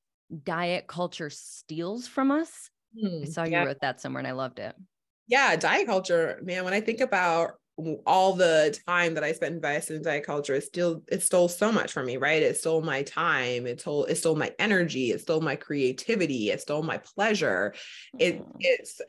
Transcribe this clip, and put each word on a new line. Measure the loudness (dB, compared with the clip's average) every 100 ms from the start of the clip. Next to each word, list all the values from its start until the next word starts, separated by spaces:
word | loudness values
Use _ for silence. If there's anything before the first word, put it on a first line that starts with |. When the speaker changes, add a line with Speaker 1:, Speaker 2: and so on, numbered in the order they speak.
| _ _ _ -12
Speaker 1:
diet | -6 -2 -2 -2 -6
culture | -6 -6 -6 -10
steals | -12 -18 -20 -12 -8 -6 -6 -6
from | 0 2
us? | 2 -2 -8 -20 _ _ -6
I | -4
Speaker 2:
Hmm, | -4
Speaker 1:
saw | -6 -4 0
you |
Speaker 2:
yeah. | 0
Speaker 1:
wrote | 0 -2
that | -4 -4
somewhere | -6 -6
and | -6
I |
loved | -6 -8 -8
it. | -12 -14 -20 _ _ _ 0
Speaker 2:
Yeah, | 4 4 4
diet | 2 2 2
culture, | 0 2 2 2 -4
man, | -6 -4 -2
when |
I | -2
think | -2 -2
about | 0 2 2 2 0 -4 _ -10
w-, | -6 -4 2
all | 6 6
the | 6 6 6 4 2 0
time | 2 2
that | 0
I | -2
spent | -2 -4 -2
invested | -2 -2 -4 -6
in |
diet | -2 -2 -2
culture, | -4 0
it | -2 -2
still, | -2 0 -2 -4
it | -4
stole | 2 4 4
so | 4 2
much | 2 0
from | -4 -4
me, | -2
right? | 2 4
It | 4 2
stole | 0 0
my | 0 -2
time, | -2 -2 0 2 0 -2 -4
it | -6
stole, | -4 -2
it | 0 0
stole | 2 2
my | 0 -2
energy, | 2 2 2 0 0
it | -2
stole | 0 0
my | 0 -4
creativity, | -4 0 0 0 -2 0 0 0 -2
it | -2
stole | -2 -4
my | -2 -6
pleasure. | -8 -2 0 2 2 2 0 -4 -14 -18 -18 0
It, | 0 0
Speaker 1:
Aw. | -8 -2
Speaker 2:
it's, | 0 0 -2 -14